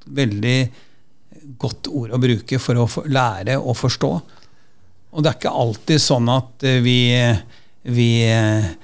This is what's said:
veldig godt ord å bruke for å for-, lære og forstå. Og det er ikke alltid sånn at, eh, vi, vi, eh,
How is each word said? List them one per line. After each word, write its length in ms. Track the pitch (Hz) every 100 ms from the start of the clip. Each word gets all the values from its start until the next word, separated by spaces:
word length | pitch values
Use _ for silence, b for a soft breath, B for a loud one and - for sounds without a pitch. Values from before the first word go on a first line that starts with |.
| -
veldig 640 | 139 127 104 113 127 127 b b b b - - - - 123
godt 300 | 123 - -
ord 220 | - 113
å 80 | 123
bruke 380 | 127 110 - 131
for 140 | -
å 120 | 120 117
for-, 200 | - 151
lære 500 | 131 120 95 107 139
og 160 | 127 117
forstå. 340 | 135 - 139 175 - b b b b b b - -
Og 100 | 160
det 80 | 156
er 80 | 156
ikke 140 | 143
alltid 480 | 147 117 107 - 156
sånn 280 | - 131 117
at, 340 | 131 - -
eh, 160 | 135 127
vi, 160 | 123 123 123 123 120 110 b b b b
vi, 220 | 127 120 117 117
eh, 420 | 113 113 110 110 107 B